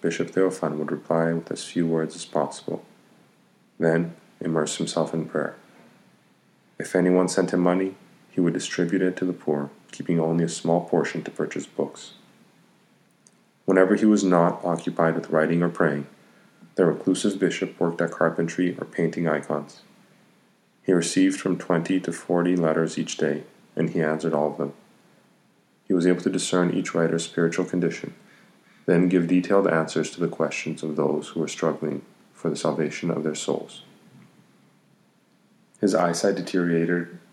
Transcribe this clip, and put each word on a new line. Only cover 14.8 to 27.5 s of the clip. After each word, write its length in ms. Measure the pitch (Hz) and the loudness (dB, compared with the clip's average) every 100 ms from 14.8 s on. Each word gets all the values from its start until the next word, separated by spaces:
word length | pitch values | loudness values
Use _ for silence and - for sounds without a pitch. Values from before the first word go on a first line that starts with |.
| - 85 82 80 | -2 0 2 0
with 160 | - | 0
writing 320 | 80 78 85 | 2 2 2
or 60 | 85 | 0
praying, 360 | - 78 73 71 - _ _ _ _ - - | 2 0 0 -6 -16 _ _ _ _ -6 2
the 100 | 85 | 2
reclusive 540 | - 95 92 104 95 | 2 0 0 0 0
bishop 400 | 90 - 92 - | 0 0 -6 -2
worked 220 | 85 85 | -2 0
at 100 | 82 | -2
carpentry 640 | - 82 85 82 - 90 - | 0 0 0 -2 -2 -2 -2
or 80 | - | -6
painting 420 | - 82 87 82 | -2 -2 0 -2
icons. 540 | 76 - 73 73 - - _ _ _ _ _ _ _ _ _ | -2 -2 -6 -8 -16 -20 _ _ _ _ _ _ _ _ _
He 80 | - | 0
received 480 | 90 82 95 95 95 | 2 2 2 2 2
from 180 | 95 90 | -2 -2
twenty 420 | - 87 85 92 | 0 0 0 -2
to 100 | 87 | -2
forty 440 | - - 87 87 90 | -6 -2 0 2 2
letters 440 | 82 82 80 - | 2 2 0 -2
each 180 | - - | -6 -2
day, 260 | 76 73 - - _ - | -2 -2 -8 -20 _ -2
and 140 | 80 | -2
he 120 | 85 | 0
answered 320 | 78 78 82 | 0 0 0
all 180 | 76 76 | 0 0
of 60 | 73 | -2
them. 160 | 69 - _ _ _ _ _ _ _ _ _ _ - | -6 -8 _ _ _ _ _ _ _ _ _ _ 0
He 60 | |
was 120 | 90 90 | 2 4
able 160 | 87 | 4
to 80 | - | 0
discern 440 | 90 - 90 87 | -2 0 2 2
each 200 | 87 87 | 0 -2
writer's 300 | 85 82 82 | 0 2 0
spiritual 400 | - - 82 | -2 0 0